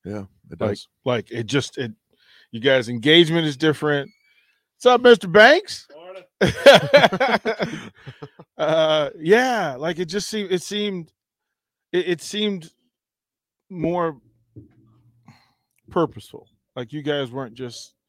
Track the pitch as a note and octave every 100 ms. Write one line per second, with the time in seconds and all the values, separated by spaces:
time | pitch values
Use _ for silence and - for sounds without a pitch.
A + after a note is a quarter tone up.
0 | - G#2 G2 _ _ - G#2+ G2+ - _
1 | - A#2+ - A#2 G#2+ C#3 - - A#2+ G#2+
2 | _ _ _ _ _ A#2 C3 C3 A2+ A#2+
3 | B2+ E3 E3 E3 D#3 C3 D#3 C#3 D3+ D3
4 | C#3 _ _ _ _ _ _ _ B3+ B3
5 | B3 A#3 F#3 F3+ A3+ D#4+ G#4 - - D4
6 | F3+ F#3 - - F#3 - C4+ C4 - C#4+
7 | A#3+ F#3 C4 A3+ A3 A3+ A#3+ D#3+ - -
8 | - - C#3+ - D#3+ - D#3 D#3+ D#3 D#3
9 | C#3+ E3+ D#3+ A3 B3+ A#3 E3 B2+ D#3+ E3
10 | F3 G3 - G#3+ F#3+ F3+ - G#3 G#3 F#3
11 | D#3+ _ _ _ _ _ _ _ _ F3+
12 | E3+ E3+ - G#3 G#3+ G3 D#3+ _ _ _
13 | _ _ _ _ _ _ _ F3+ D#3+ F3
14 | E3 C#3+ _ _ _ - - _ _ _
15 | _ _ _ _ _ _ _ _ _ F3+
16 | D#3 G#2+ - - - _ _ - A#2+ D3
17 | D3 C#3+ C3 B2+ B2+ A#2 B2 - - _